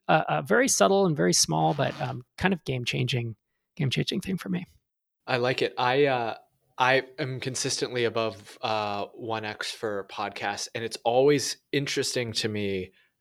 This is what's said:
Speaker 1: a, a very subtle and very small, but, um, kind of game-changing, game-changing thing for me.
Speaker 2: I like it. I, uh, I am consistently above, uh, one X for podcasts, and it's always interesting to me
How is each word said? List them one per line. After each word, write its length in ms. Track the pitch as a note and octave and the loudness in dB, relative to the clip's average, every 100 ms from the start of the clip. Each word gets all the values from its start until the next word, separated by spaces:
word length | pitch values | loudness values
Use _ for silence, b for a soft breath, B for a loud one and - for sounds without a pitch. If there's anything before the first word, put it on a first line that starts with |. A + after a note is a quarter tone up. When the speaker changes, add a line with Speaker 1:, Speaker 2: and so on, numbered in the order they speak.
| - | 2
Speaker 1:
a, 160 | E3 - | 2 2
a 140 | D#3 | -2
very 260 | C#3+ G#3 - | 2 2 4
subtle 380 | - G3 G3 F#3+ | 4 4 6 4
and 100 | D3+ | 4
very 160 | F3 | 4
small, 400 | E3 - D#3 D#3+ | 4 2 2 2
but, 260 | D3 C3+ - | 2 -2 -2
um, 240 | B2+ B2+ - - | -6 -6 -12 -2
kind 160 | F3+ | 0
of 80 | F3+ - | 0 -2
game-changing, 720 | B2+ A#2+ C#3 B2+ B2 A#2 G#2+ _ _ _ - | -4 -2 -2 -2 -2 -4 -10 _ _ _ -4
game-changing 420 | C#3 D3+ - G3 | -2 0 -2 -4
thing 160 | F#3 F#3 | -4 -6
for 120 | G3 | -4
me. 160 | F3+ - _ _ _ _ _ - | -6 -6 _ _ _ _ _ -4
Speaker 2:
I 100 | B2 | 0
like 260 | B2 C3 | 0 0
it. 100 | A#2+ - | -2 0
I, 260 | B2 C3+ C#3+ | 2 4 2
uh, 300 | B2+ A2+ - _ _ _ - | 2 -2 -6 _ _ _ 0
I 240 | B2+ C3+ C3 - | 4 4 2 -6
am 220 | C3+ B2+ | -6 -4
consistently 640 | C3+ B2+ C3+ - B2+ B2 A#2 | -6 -4 -4 -2 -2 0 0
above, 540 | A2 A2+ G2+ - - | 0 -2 -4 -16 -8
uh, 440 | A#2 A2 G#2 G2+ G2 - | -2 -2 -2 -4 -6 -8
one 280 | A#2 A2 | -6 -4
X 280 | G#2+ G#2 - | -6 -6 -8
for 340 | - A2+ G2+ F#2+ | -6 -6 -6 -8
podcasts, 600 | - G2+ - G2+ G2+ - A#2+ | -6 -6 -4 -4 -4 -6 -6
and 80 | |
it's 140 | A2+ - | -8 -2
always 540 | A#2 B2 C#3+ C#3+ C3+ - _ | 2 6 6 4 0 -8 _
interesting 600 | C#3+ C#3 C#3 B2+ C3 A#2 | -2 0 -2 0 -2 -2
to 140 | G#2 A2 | -2 -2
me 440 | G#2 G2+ F#2+ F2+ _ _ _ | -2 -2 -2 -6 _ _ _